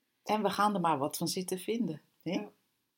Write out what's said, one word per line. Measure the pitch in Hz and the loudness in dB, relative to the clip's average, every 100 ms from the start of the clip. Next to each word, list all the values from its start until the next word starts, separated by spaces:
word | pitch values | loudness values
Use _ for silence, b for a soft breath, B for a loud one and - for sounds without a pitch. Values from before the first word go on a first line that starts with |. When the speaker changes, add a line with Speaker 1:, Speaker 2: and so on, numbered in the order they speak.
| _ _ | _ _
Speaker 1:
En | - 214 | -2 2
we | 202 | 2
gaan | 190 208 | 2 2
er | 202 | 4
maar | 170 143 | 2 2
wat | 151 - | 0 -2
van | 170 | -2
zitten | 190 185 185 | -2 -4 -4
vinden, | - 233 180 151 - _ | -2 -2 -2 -6 -12 _
hè? | - | -6
Speaker 2:
Ja. | 208 208 - _ _ _ | -4 -6 -14 _ _ _